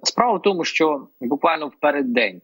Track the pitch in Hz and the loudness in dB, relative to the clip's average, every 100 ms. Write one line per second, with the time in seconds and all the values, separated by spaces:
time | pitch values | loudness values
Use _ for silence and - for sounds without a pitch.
0 | - - 240 190 202 185 - - 156 143 | -2 0 2 2 0 0 -2 0 0 0
1 | - _ 123 143 170 160 147 - 151 143 | -8 _ -4 0 0 0 -4 -2 0 0
2 | 131 120 107 90 | 0 0 0 -4